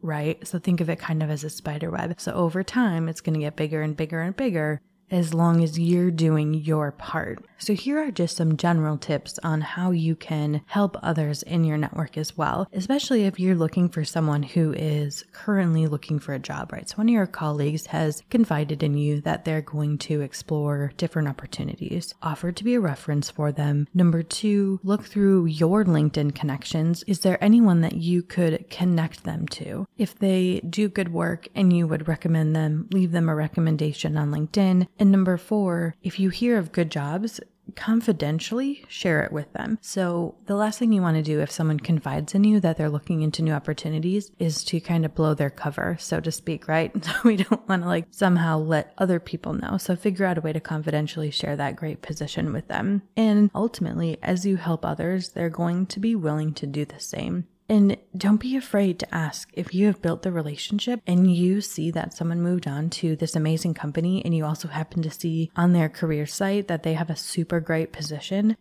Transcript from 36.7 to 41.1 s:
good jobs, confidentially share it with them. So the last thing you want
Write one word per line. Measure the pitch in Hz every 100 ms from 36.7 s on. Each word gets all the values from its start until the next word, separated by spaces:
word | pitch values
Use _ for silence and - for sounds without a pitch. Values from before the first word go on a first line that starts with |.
good | - 165
jobs, | 156 143 170 220 - - _ - -
confidentially | - 226 226 170 147 160 - 226 277 285 -
share | - 185 156
it | -
with | 156 147
them. | - - 220
So | - 190 180 175 170 - -
the |
last | 202 214 214
thing | 233
you | 208
want | 175